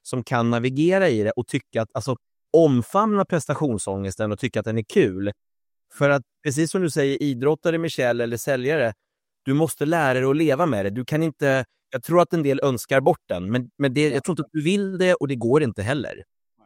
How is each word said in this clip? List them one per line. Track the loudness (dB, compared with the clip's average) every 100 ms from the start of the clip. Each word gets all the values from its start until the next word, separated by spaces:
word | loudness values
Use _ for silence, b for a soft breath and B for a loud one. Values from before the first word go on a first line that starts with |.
som | -8 -6
kan | -2 0 2
navigera | 0 -2 0 2 4 2
i | 2
det | 0
och | -2 -4
tycka | -4 -4 -6
att, | -4
alltså, | -6 -6 -8 _ _ _
omfamna | 4 6 4 0 0 2 0 0
prestationsångesten | -2 -2 -2 -2 -2 -4 -6 -6 -4 -4
och | -4
tycka | -4 -4
att | -4
den | -4
är | 0
kul. | 2 2 0 -6 -6 _ _ _ _ _ -2
För | 2
att, | 2 -2 _
precis | -6 -2 -2
som | 0
du | -2
säger, | 0 0 0
idrottare, | -2 0 0 0 0 -2
Michel, | -2 -2 0 0
eller | -2 -4
säljare, | -2 -2 0 0 0 -4 _ _ _ _ 0
du |
måste | 2 2 0 0
lära | 2 2 2
dig | 2
att | 2
leva | 2 2 0
med | 0 -2
det. |
Du | -4 -4
kan | -2
inte, | -2 -2 0 0 -2 _ _
jag | -10
tror | 0 2
att | 2
en | 2
del | 0 0
önskar | 0 -2 0 2
bort | 2 0 -4
den, | -6 -2
men, | -4 -4 -2
men | -2
det, | 2 0
jag | 0
tror | -2
inte | -4
att | -4
du | -2
vill | 0 0 -2 0
det | 2
och | 2 0
det | -2
går | 2 2
inte | 2 -2
heller. | -4 -4 -6 -12 -18 _ _ _